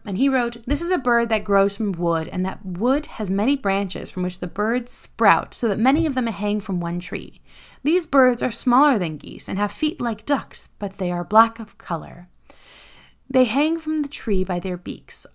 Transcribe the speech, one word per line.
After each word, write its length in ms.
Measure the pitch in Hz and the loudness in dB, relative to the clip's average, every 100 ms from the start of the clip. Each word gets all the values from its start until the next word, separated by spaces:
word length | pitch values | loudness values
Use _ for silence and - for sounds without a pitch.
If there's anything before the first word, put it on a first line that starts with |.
and 120 | 220 185 | -6 0
he 120 | 277 | 2
wrote, 300 | 262 240 - | 2 0 -4
"This 160 | - 285 | -2 0
is 120 | 339 | 2
a 60 | 359 | 0
bird 300 | 247 233 233 | 2 2 2
that 120 | 214 | 0
grows 340 | 208 196 196 196 | 2 4 4 2
from 140 | 208 | -2
wood, 380 | 165 170 165 160 | 0 0 0 -2
and 180 | 180 185 | -2 -4
that 180 | - | -4
wood 420 | 185 175 240 285 - | -6 -2 2 0 -2
has 260 | - 196 | -6 -2
many 240 | 196 233 277 | 0 2 0
branches 520 | 196 196 196 - - | 0 0 -2 -6 -8
from 140 | 185 | -4
which 160 | 180 - | -4 -4
the 80 | 180 | -8
birds 460 | - 214 247 240 | -2 0 0 -2
sprout, 640 | - - - 220 165 - | -6 -6 2 4 4 2
so 120 | - 226 | -2 -2
that 140 | 190 | 2
many 260 | 240 294 320 | 2 4 2
of 80 | |
them 140 | 254 233 | 0 -2
hang 320 | 180 208 208 | -2 -2 -2
from 180 | 202 180 | -2 -4
one 220 | 170 175 | -4 -6
tree. 400 | - - - - - - - - | -6 -10 -10 -18 -20 -20 -20 -6
These 240 | 277 349 - | 0 0 2
birds 380 | 277 254 240 | 4 6 4
are 80 | 247 | -2
smaller 440 | - 254 240 294 233 | -2 2 4 4 4
than 200 | 170 156 | 0 -6
geese 320 | - - - | -10 -10 -6
and 100 | 196 | -4
have 140 | 202 | -4
feet 280 | - 311 - | -2 -4 -2
like 240 | 240 214 | -6 -4
ducks, 440 | - 269 - - - - | -2 -2 -2 -12 -12 -8
but 200 | 196 - | -8 -4
they 120 | 180 | -4
are 140 | 175 | -4
black 340 | 175 214 226 226 | 2 6 4 2
of 200 | 214 - | -14 -14
color. 500 | - 165 151 - 180 _ - - - - - - - _ - | -8 -8 -8 -16 -20 _ -20 -20 -20 -20 -20 -20 -20 _ -2
They 180 | 262 240 | 2 2
hang 300 | 240 311 330 | 2 0 0
from 260 | 311 311 | -2 -2
the 60 | 285 | -2
tree 360 | - - 202 | -4 2 2
by 160 | 208 180 | 2 -2
their 160 | 190 180 | -4 -6
beaks, 500 | - - - - - | -8 -12 -10 -12 -10